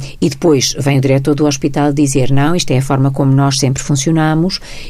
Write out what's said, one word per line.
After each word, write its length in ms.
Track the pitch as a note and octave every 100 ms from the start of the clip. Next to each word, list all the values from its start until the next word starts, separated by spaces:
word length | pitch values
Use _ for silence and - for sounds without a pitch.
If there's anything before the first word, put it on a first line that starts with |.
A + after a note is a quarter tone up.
| - -
e 100 | E3+
depois 460 | - F3 C#3 - -
vem 200 | C#3 C#3
o 40 |
diretor 320 | C#3 C3+ C#3
do 120 | D3 D3+
hospital 480 | C#3 D3 D3 D3
dizer, 360 | C#3+ C#3+ C3+ B2+
"Não, 240 | C3+ D3
isto 160 | D3 -
é 80 | B2+
a 20 |
forma 280 | C3 C3+ C3+
como 220 | C3+ C3+
nós 240 | C3+ C#3 C3+
sempre 240 | C3 C3
funcionamos", 800 | - C#3 - D#3+ D#3 D#3 F3+ - - -